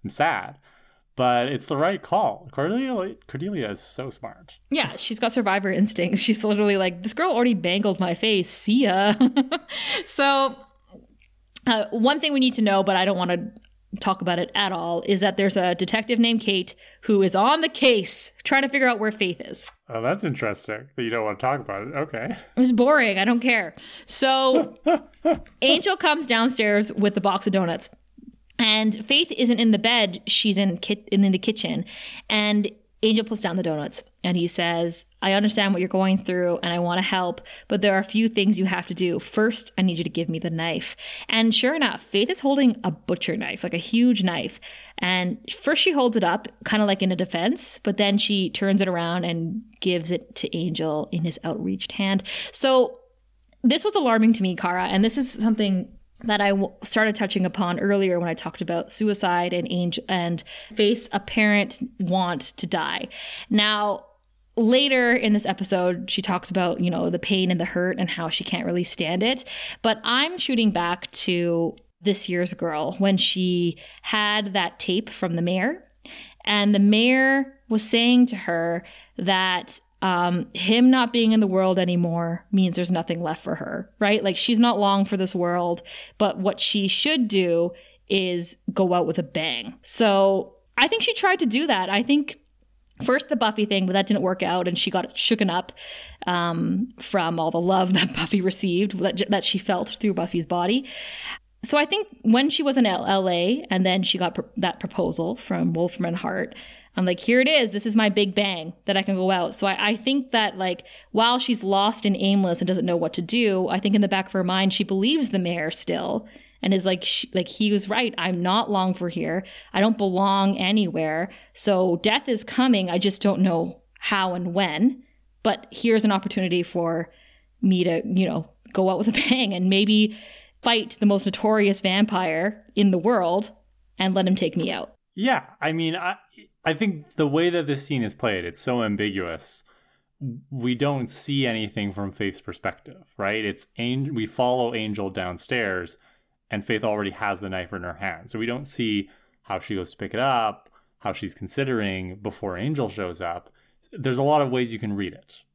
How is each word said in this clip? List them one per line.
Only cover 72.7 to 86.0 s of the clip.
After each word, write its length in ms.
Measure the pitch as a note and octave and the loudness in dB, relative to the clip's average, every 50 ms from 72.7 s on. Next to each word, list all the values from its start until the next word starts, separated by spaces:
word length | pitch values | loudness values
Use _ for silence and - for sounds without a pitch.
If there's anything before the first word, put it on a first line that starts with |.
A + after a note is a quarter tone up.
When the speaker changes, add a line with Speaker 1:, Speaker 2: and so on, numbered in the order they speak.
| D#3 D3+ D#3 C#3+ F#3 - | -2 -2 -4 -4 -2 0
Speaker 2:
when 180 | G3 G3 G3 F#3 | 2 2 4 4
she 600 | - - - F#3 F#3 F3+ F3+ F3 F3 E3+ E3 - - - - - | 2 0 0 0 0 0 0 2 0 -2 -2 -6 -16 -20 -20 -14
had 500 | - - - G#3+ G#3 G#3 G#3 G#3+ G#3 G3+ F#3+ | -6 -2 -2 0 0 2 0 0 -2 -2 -2
that 240 | G3+ F3 F3 - - | -2 -2 -2 -4 -6
tape 320 | - - F3+ G#3 A3 - | -4 -2 -2 -2 -2 -6
from 260 | - - F#3+ F3+ E3+ | -8 -6 -4 -4 -2
the 60 | E3+ | -2
mayor. 420 | E3+ F3 F#3 F#3 F#3 B3+ E4 - - _ _ _ _ - - - - - - _ - | -2 0 0 0 -2 -2 -4 -6 -14 _ _ _ _ -20 -20 -20 -20 -20 -20 _ -4
And 300 | - G#3 G#3 G3+ G#3 G3+ | -2 0 2 2 4 4
the 40 | G3+ | 4
mayor 800 | G3+ G3+ G#3 A3 A#3 B3 B3+ C4 C4 C4+ C4+ C#4 C#4 C4+ - _ _ - | 6 6 6 4 4 4 4 4 4 4 4 2 0 -2 -8 _ _ -2
was 140 | A3+ A3 | -2 0
saying 440 | G#3+ - - A#3 A#3 A#3+ B3 B3 B3 | 0 2 2 2 4 6 6 6 6
to 100 | A#3+ A#3 | 4 2
her 480 | F#3+ - - E3+ E3 E3 E3+ E3+ F3 - - - - - _ _ - | -6 -4 -2 -2 -2 0 -2 -2 -4 -6 -12 -20 -20 -20 _ _ -4
that, 640 | F3+ F#3 F#3+ F#3 F#3+ F#3 F3+ F3+ - - - - _ _ _ _ | -2 0 2 2 2 2 0 -2 -4 -8 -16 -18 _ _ _ _
um, 460 | - F#3+ F3+ F3 F3 F3 F3 F3 - - | -2 0 2 2 2 2 0 -2 -4 -6
him 380 | - - F3+ F#3 A3 A#3+ B3 B3+ | -10 -6 0 2 4 6 6 6
not 240 | C4 B3+ A#3+ A#3+ A#3+ | 6 6 2 2 2
being 180 | A#3+ A3+ A3 | 2 4 4
in 80 | A3 A3 | 4 4
the 60 | G#3+ | 4
world 320 | F#3+ F#3 F#3+ F#3+ F#3+ F#3 F#3+ | 2 2 2 2 4 2 2
anymore 640 | F#3 F3 F3 F3 E3+ E3+ E3 E3+ E3+ E3 E3+ - - _ | 2 2 2 0 0 0 0 -2 -2 -2 -4 -8 -6 _
means 240 | G3+ F#3+ F#3+ F3+ E3+ | 2 2 2 2 2
there's 140 | F3 F3 E3+ | -2 0 0
nothing 320 | F3+ E3 E3+ - E3+ E3 | 0 -2 0 -4 -4 -4
left 200 | E3+ D#3 D#3+ - | -4 -4 -6 -6
for 120 | - - E3 | -6 -6 -6
her, 360 | - - - - - F#3+ - _ _ | -6 -6 -8 -8 -8 -8 -10 _ _
right? 240 | G#3+ G3+ G#3+ G#3+ | 2 2 2 2
Like, 140 | - G3 F3+ | 2 -2 -2
she's 220 | - - - A#3+ A3 | 0 0 2 4 4
not 200 | A#3+ A#3+ A3+ G#3+ | 4 4 4 2
long 280 | G3+ G3 G3 G3 G3 | 2 2 4 2 2
for 100 | G3 G#3 | 0 0
this 180 | F#3+ F#3 F#3 - | -2 -2 -2 0
world, 480 | F3+ F3 F3 F3 F3+ F3 F3 F3 E3+ - - - - | -2 0 0 0 0 0 0 -2 -4 -6 -16 -18 -18